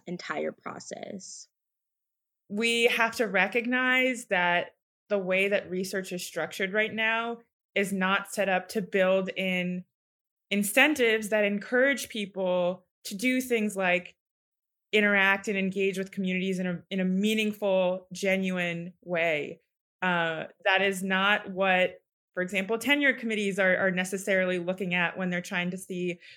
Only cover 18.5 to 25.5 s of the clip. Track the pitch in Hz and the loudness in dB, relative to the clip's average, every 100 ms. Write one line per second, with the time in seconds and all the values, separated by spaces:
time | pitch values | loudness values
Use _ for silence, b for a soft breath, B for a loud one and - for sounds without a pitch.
18.5 | 180 175 170 175 - 175 175 165 151 - | -2 -2 -4 -8 -14 -6 0 0 0 -4
19.5 | 170 _ _ _ _ 185 175 165 160 - | -10 _ _ _ _ 0 0 0 -4 -8
20.5 | - 202 190 196 190 190 190 196 208 208 | -4 2 4 2 0 0 2 2 2 0
21.5 | 185 190 185 180 185 _ _ _ 185 185 | 0 2 4 2 -2 _ _ _ -6 -4
22.5 | 196 190 226 247 285 285 254 233 214 202 | -4 -2 -2 0 2 2 0 -2 -2 0
23.5 | 190 190 180 190 180 185 196 190 190 185 | 2 2 2 2 0 -2 -4 0 0 2
24.5 | 185 175 185 185 180 170 - 185 180 180 | 0 -2 -4 -2 0 0 -2 -2 -4 -4